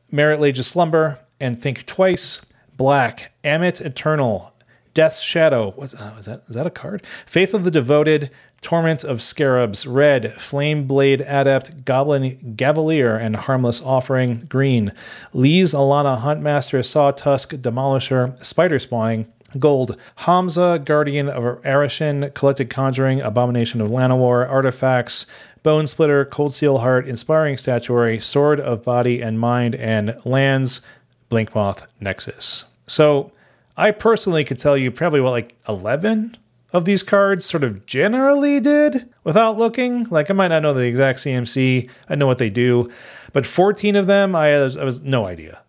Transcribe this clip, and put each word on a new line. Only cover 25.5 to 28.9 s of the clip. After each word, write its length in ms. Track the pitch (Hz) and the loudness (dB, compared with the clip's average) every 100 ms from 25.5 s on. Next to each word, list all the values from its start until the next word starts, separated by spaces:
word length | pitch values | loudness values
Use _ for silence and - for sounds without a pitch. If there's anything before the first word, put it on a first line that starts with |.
| _ | _
Bone 240 | 156 156 147 | 2 2 0
Splitter, 380 | - 151 143 139 | 0 2 2 0
Cold 280 | - 147 | -2 -4
Steel 260 | - 147 131 | 0 2 2
Heart, 280 | 123 127 131 | 2 0 -2
Inspiring 500 | 135 - 160 151 131 | -6 -2 0 0 -4
Statuary, 640 | - 120 123 120 117 110 | -2 -2 0 0 0 -2
Sword 400 | - 143 147 147 | -2 2 2 2
of 240 | 123 110 | -2 -4
Body 380 | 127 | -2